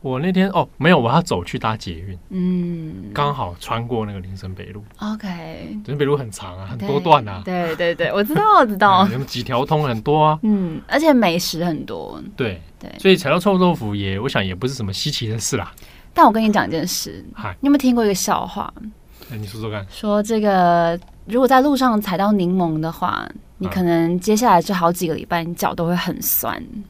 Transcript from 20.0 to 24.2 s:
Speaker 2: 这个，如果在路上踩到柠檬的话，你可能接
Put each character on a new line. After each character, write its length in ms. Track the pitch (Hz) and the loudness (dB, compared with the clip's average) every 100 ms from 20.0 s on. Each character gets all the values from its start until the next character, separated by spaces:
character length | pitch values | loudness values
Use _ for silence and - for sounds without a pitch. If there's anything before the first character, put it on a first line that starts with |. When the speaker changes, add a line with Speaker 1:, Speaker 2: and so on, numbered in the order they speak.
| 214 208 | -2 -2
Speaker 2:
这 180 | 208 220 | 0 0
个， 600 | 208 190 175 170 170 175 - - - | 2 4 4 4 2 -2 -8 -20 -4
如 140 | 226 | 2
果 80 | 254 | 4
在 120 | 262 | 6
路 160 | 277 269 | 4 4
上 240 | 254 214 | 4 2
踩 160 | 208 175 | 0 0
到 160 | 202 | 2
柠 240 | 208 175 185 | 4 2 2
檬 240 | 170 156 | 2 0
的 120 | 160 | -2
话， 360 | 165 175 - - - - - | -2 -4 -4 -8 -16 -20 -10
你 100 | 185 | -4
可 140 | 185 | 0
能 380 | 175 170 165 | 2 4 2
接 160 | 180 | 0